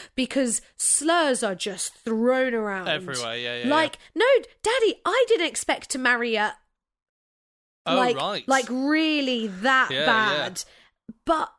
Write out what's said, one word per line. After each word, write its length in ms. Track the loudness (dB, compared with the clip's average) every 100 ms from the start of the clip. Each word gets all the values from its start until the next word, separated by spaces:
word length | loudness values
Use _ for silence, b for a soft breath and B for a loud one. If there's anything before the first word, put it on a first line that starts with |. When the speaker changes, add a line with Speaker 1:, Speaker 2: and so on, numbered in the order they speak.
| B
Speaker 1:
because 480 | -6 -2 0 0 -2 b -4
slurs 640 | 0 0 2 2 2 0
are 120 | -2
just 380 | -4 -6 -6 -8 -8
thrown 560 | -4 0 2 2 0
around. 340 | 0 -2 -4 -4
Speaker 2:
Everywhere, 480 | -4 -4 -6 -6 -6
yeah, 260 | -6 -4
yeah, 40 | 0
Speaker 1:
Like, 300 | 0 0 -4 B 0
Speaker 2:
yeah. 60 |
Speaker 1:
"No, 220 | 4 4 2 b
Daddy, 380 | -2 2 2 0
I 200 | -2 0 2
didn't 180 | 2 0
expect 420 | -4 -4 -4 -4
to 80 | -2
marry 380 | 0 0 0 -2
a," 200 | -2 -4 _ _ _ _ _ _ _ _ _ _ _ _ -2
Speaker 2:
Oh, 100 | 2
Speaker 1:
like, 200 | 2 0
Speaker 2:
right. 320 | -2 -4 0
Speaker 1:
like, 160 | 0 2
really 760 | -2 2 2 2 0 0 -2 -4
that 420 | -2 2 2 2
Speaker 2:
Yeah, 80 | 2
yeah. 60 | 2
Speaker 1:
bad. 580 | 2 2 0 -4 -8 -12 b b _ -20 -10 -2
But 260 | -2 -2